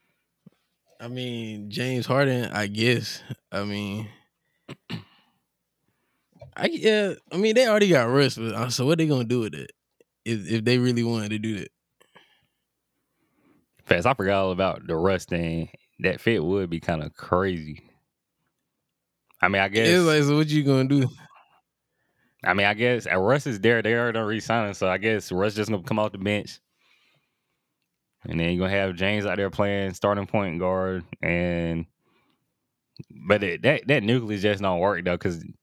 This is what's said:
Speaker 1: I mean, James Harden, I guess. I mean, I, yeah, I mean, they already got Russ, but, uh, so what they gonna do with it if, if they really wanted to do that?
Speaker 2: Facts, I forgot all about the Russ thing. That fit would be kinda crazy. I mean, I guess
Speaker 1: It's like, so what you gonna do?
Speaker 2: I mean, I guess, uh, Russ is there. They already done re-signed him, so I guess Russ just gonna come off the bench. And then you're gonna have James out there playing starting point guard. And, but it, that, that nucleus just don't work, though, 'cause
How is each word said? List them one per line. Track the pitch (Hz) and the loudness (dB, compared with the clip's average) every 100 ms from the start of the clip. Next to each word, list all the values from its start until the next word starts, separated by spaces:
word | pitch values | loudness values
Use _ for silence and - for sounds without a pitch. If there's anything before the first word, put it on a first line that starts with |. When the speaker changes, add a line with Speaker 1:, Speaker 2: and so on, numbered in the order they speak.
| _ _ _ _ _ _ _ _ _ - | _ _ _ _ _ _ _ _ _ -18
Speaker 1:
I | 120 | -12
mean, | 127 127 117 113 107 104 | -8 -8 -8 -8 -10 -10
James | 101 127 127 123 | -6 -2 -2 0
Harden, | 131 139 123 117 | 2 2 0 -2
I | 104 101 | -4 -4
guess. | 107 117 117 113 - - - - | 0 2 2 -2 -12 -14 -16 -8
I | 98 104 | -6 -4
mean, | 101 101 104 104 - _ _ _ _ - - - - - _ _ _ _ _ _ _ _ _ _ _ _ - - - | -6 -6 -8 -10 -16 _ _ _ _ -20 -20 -14 -14 -14 _ _ _ _ _ _ _ _ _ _ _ _ -20 -18 -4
I, | 339 | -4
yeah, | 330 214 214 202 - - | 0 2 2 0 -4 -6
I | 170 | 0
mean, | 220 226 | 2 4
they | 240 | 4
already | 208 202 | 4 6
got | 143 117 | 6 4
Russ, | 135 135 - | 4 2 0
but, | 113 | -6
uh, | 107 123 | -4 -2
so | 117 127 | 0 2
what | 165 | 2
they | 160 | 2
gonna | 131 113 | 0 0
do | 123 | 0
with | 107 73 | -2 -8
it | - - _ _ _ _ 113 | -14 -18 _ _ _ _ -6
if, | 113 95 | -4 -2
if | 113 110 | -2 2
they | 123 | 2
really | 123 120 | 2 0
wanted | 117 113 104 | -2 -2 -4
to | 107 | -6
do | 110 101 | -6 -6
that? | - _ _ _ _ - _ _ _ _ _ _ _ _ _ _ _ _ _ _ _ _ - | -10 _ _ _ _ -20 _ _ _ _ _ _ _ _ _ _ _ _ _ _ _ _ 0
Speaker 2:
Facts, | 87 120 | 2 2
I | |
forgot | 135 95 98 | 0 2 2
all | 95 | 2
about | 90 95 - - | 0 -2 -2 -4
the | 80 | 0
Russ | 92 92 - | 2 0 -2
thing. | 87 82 82 80 - _ - | -4 -2 -4 -6 -12 _ -2
That | 92 87 | -2 0
fit | 113 107 | 0 0
would | 78 101 90 | 0 -2 -2
be | 82 | -6
kinda | - 82 76 | -4 -4 -4
crazy. | - - 90 95 87 76 71 - _ _ _ _ _ _ _ _ _ _ _ _ _ _ - | -10 -2 0 0 -4 -8 -14 -18 _ _ _ _ _ _ _ _ _ _ _ _ _ _ 0
I | 90 | 2
mean, | 98 | 2
I | 98 | 2
guess | 107 147 | 2 4
Speaker 1:
It's | 175 170 | 4 4
like, | 151 | 4
so | 143 147 | 4 2
what | 156 | 2
you | 151 | 2
gonna | 139 135 131 | 2 2 4
do? | 139 127 - - _ _ _ _ _ _ _ _ _ _ _ - | 2 0 -4 -20 _ _ _ _ _ _ _ _ _ _ _ -2
Speaker 2:
I | |
mean, | 95 101 | 2 2
I | |
guess, | 107 123 120 - | 2 0 0 0
uh, | 92 | 0
Russ | 98 143 143 | 2 2 0
is | 101 | 0
there. | 113 117 | 2 4
They | 107 117 | 2 0
already | 120 113 | 0 -2
done | 107 | -2
re-signed | 110 - 117 104 | -4 -2 0 -2
him, | |
so | 95 95 | -2 0
I | 95 | 0
guess | 110 107 - | 0 -2 -2
Russ | 92 104 104 | -2 -2 -2
just | 104 | -4
gonna | 101 | -4
come | 82 107 | -2 -2
off | 107 | -2
the | 98 | -4
bench. | 98 104 - - _ _ _ _ _ _ _ _ _ _ _ _ _ _ _ _ - | -4 -4 -6 -16 _ _ _ _ _ _ _ _ _ _ _ _ _ _ _ _ -8
And | 80 | -2
then | 85 | 0
you're | 90 92 | 0 0
gonna | 98 | 0
have | 95 87 | 0 0
James | 95 104 101 | 0 0 -2
out | 92 | -2
there | 98 | -2
playing | - 101 101 98 | -2 -2 0 -4
starting | 90 101 101 98 | -2 0 0 -2
point | 107 95 82 | -2 -2 -2
guard. | 92 92 92 92 85 - | -2 0 -2 -4 -8 -6
And, | 82 87 87 85 85 82 82 _ _ _ _ _ _ _ _ _ _ - - - 85 | -2 0 0 -2 -2 -4 -8 _ _ _ _ _ _ _ _ _ _ -20 -20 -6 2
but | 104 | 2
it, | 98 82 | 2 0
that, | 120 151 117 | 2 2 2
that | 143 | 2
nucleus | 104 127 107 104 | 2 0 0 0
just | 104 98 | 0 2
don't | 98 87 | 0 2
work, | 98 87 90 | 0 0 -2
though, | 87 | -2
'cause | 95 82 - - | -2 -6 -12 -18